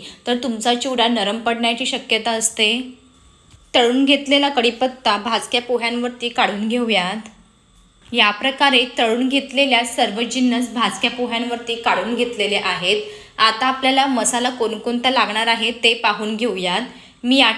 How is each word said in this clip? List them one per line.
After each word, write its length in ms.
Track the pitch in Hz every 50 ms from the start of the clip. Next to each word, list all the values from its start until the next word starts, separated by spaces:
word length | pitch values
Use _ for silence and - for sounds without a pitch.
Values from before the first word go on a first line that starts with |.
| - - - - _
तर 100 | 240 247 240 262
तुमचा 320 | 254 226 214 - 240 247
चिवडा 340 | 240 - - 254 240 226 240
नरम 320 | 240 220 190 202 214 233
पडण्याची 460 | 226 233 233 226 240 233 233 240 262
शक्यता 440 | 254 269 240 - - 226 214 214 233
असते. 500 | 226 220 220 - - - 220 214 233 254 254 254 247 - - - _ _ _ - - _ _ _ - - _ _ -
तळून 300 | 254 240 233 247 269 277
घेतलेला 440 | 269 285 277 277 262 285 285 285 277
कढीपत्ता 680 | 277 254 233 240 233 - 262 254 254 - - 226 208
भाजक्या 460 | 202 202 233 226 208 214 - - 240 240
पोह्यांवरती 680 | - 247 226 233 233 240 240 240 247 240 - 240 240
काढून 400 | 240 254 220 185 208 202 214 220
घेऊयात. 600 | 233 247 240 226 208 185 180 185 202 220 214 - - - - _ _ _ _ _ _ - _ _ _ _ _ -
या 220 | 233 240 214 208
प्रकारे 540 | 202 - - 269 277 - 285 277 254 240 247 240 - 285
तळून 300 | 240 220 226 240 262 262
घेतलेल्या 560 | 277 277 269 - 240 269 277 262 240 233 247
सर्व 360 | 240 - 294 240 208 196 226 240
जिन्नस 500 | 233 240 262 254 247 240 247 247 226 214
भाजक्या 380 | 240 220 196 - - - 240
पोह्यांवरती 640 | 240 247 247 240 233 226 240 240 240 233 - - 233
काढून 400 | 233 - 220 180 180 190 220 240
घेतलेले 420 | 240 247 240 - 208 202 196 196
आहेत. 460 | - - 190 180 170 175 185 208 208 208 - - - - - - -
आता 280 | 220 220 214 220 254
आपल्याला 380 | 262 262 - 269 262 269 269 269
मसाला 440 | 277 262 233 214 208 247 233 247 262
कोणकोणता 600 | 254 254 233 214 214 214 - 240 240 240 247 262
लागणार 360 | 262 240 208 202 208 220 226
आहे 240 | 233 226 214 220 233 233 - -
ते 80 | 226 233
पाहून 420 | 226 - 214 202 - 214 214 220
घेऊयात. 460 | 214 240 226 190 190 180 180 180 208 247 254 - - - - - _ -
मी 120 | 247 262
या 140 | 277 254 220 220